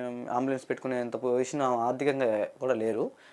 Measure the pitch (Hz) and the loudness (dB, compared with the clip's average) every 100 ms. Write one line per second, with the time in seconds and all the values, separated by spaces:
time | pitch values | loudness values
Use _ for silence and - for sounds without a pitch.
0 | 123 123 120 123 131 131 - 127 135 127 | -6 -8 -4 0 0 -2 -2 -6 -2 -2
1 | 120 123 127 123 127 151 131 123 120 127 | -2 -2 0 2 0 0 2 2 2 0
2 | 139 135 123 107 98 - 131 117 110 110 | 2 2 2 2 0 -2 0 2 2 0
3 | - - - | -2 -6 -20